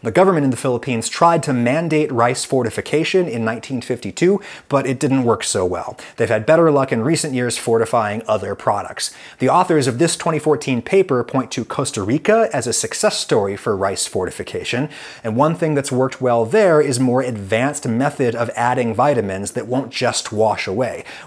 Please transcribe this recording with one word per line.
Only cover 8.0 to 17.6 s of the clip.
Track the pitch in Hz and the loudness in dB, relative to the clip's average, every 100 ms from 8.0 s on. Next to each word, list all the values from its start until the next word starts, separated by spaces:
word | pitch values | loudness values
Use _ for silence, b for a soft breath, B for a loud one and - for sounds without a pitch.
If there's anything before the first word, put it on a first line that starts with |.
| 104 110 - | 0 -4 -2
other | 107 101 98 | -2 -2 -4
products. | - 202 90 - - B B B | -2 -2 -4 -8 -10 B B B
The | 127 | 2
authors | 170 185 156 131 | 2 4 2 2
of | 120 | 2
this | 165 - | 0 0
twenty | 170 151 | -2 0
fourteen | 156 143 139 120 | 2 0 0 -2
paper | - 196 185 123 | 2 2 4 0
point | 117 - 117 | 0 -2 -4
to | 135 | -6
Costa | 110 - 135 110 | -6 -4 -4 -2
Rica | 98 156 208 220 214 | 0 0 2 2 2
as | 147 123 | -2 -2
a | |
success | - - - 214 - | -2 -4 0 -2 0
story | - 123 98 101 | 0 0 0 -2
for | 120 98 | -2 0
rice | 98 95 - | -2 -2 -4
fortification, | 98 90 - - 90 - 120 123 B B B 113 | -4 -4 -6 -8 -8 -4 -4 -4 B B B -4
and | 117 | 2
one | 156 | 2
thing | 160 160 143 | 2 0 0
that's | 135 | 0
worked | 127 131 - | 0 0 0
well | 127 117 113 | 2 2 2
there | 214 190 151 | 4 6 4
is | 143 123 | 4 2
more | 127 127 | 2 2
advanced | 127 107 98 110 | 0 -4 -2 0